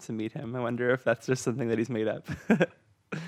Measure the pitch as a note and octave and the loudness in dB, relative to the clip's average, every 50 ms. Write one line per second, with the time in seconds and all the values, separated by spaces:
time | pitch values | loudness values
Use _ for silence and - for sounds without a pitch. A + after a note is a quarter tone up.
0 | - - A2+ A2 A2 A2+ - D3+ D3 A#2 B2 B2+ A#2+ A#2 A#2+ A#2+ B2 B2 C3 C3 | -10 -8 -6 -4 -4 -4 -6 -8 -8 -6 -6 -4 -2 -2 -2 0 2 2 2 2
1 | - A#2 A#2 - - - C3 - - C3+ A2+ B2+ B2 A2+ A2+ A2+ A#2 A#2+ A#2+ A2 | 4 0 0 0 2 0 0 0 0 -2 -2 0 0 0 2 0 0 0 0 0
2 | A2 G#2+ - D#3+ - - - - - - G#3+ D3+ F#3 - - _ _ _ _ _ | 0 0 -2 -4 -6 -10 -10 -8 2 2 4 4 4 0 0 _ _ _ _ _
3 | _ - - D#3+ E3 | _ -12 -12 -10 -10